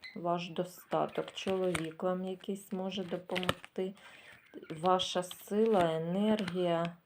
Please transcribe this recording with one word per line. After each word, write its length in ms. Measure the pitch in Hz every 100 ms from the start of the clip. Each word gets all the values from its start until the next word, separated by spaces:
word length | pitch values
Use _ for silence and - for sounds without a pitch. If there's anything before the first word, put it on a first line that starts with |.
| - -
ваш 340 | 170 175 175
достаток. 840 | 165 175 - - 160 151 - -
Чоловік 680 | - - 190 185 170 160 160
вам 220 | 185 185
якийсь 480 | 185 185 - 196 -
може 320 | 190 190 185
допомогти. 920 | 180 180 - 185 180 175 - - 190 202 - - - - - - -
Ваша 520 | 160 175 185 - 185
сила, 760 | 180 - - 208 226 208 170 160
енергія. 1000 | 165 185 214 214 185 180 175 165 170 -